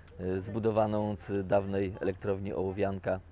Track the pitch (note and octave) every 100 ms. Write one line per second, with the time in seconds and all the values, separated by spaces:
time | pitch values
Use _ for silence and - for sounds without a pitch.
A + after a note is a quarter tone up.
0 | - - F#2 F#2+ G2+ G#2+ A2 G#2+ G#2+ G#2+
1 | G#2 G2+ - G2+ F#2+ G2+ G2 G2 G2 G#2
2 | F#2+ F#2+ G#2 G2 G2 - F#2+ F#2+ G2 F#2+
3 | F#2 F#2 -